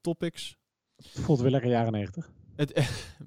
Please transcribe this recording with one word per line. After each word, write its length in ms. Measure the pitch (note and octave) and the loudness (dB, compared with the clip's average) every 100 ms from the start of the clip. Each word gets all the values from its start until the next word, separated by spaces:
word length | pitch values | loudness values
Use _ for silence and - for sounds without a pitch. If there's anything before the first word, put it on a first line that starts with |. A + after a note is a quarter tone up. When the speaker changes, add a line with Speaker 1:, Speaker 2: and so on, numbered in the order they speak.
Speaker 1:
topics. 560 | - E3 E3+ - - - _ _ _ _ | -4 -4 -6 -6 -14 -16 _ _ _ _
Speaker 2:
Het 100 | - | -14
voelt 320 | - B2+ C#3+ | -4 2 4
weer 100 | B2+ | 4
lekker 200 | C3 A#2+ | 2 4
jaren 220 | A#2 A2+ | 2 2
negentig. 380 | A2 G2 C3 - - - - | 0 -4 -8 -14 -18 -14 -4
Speaker 1:
Het, 160 | D3 - C3 - - - | -2 0 0 -2 -10 -14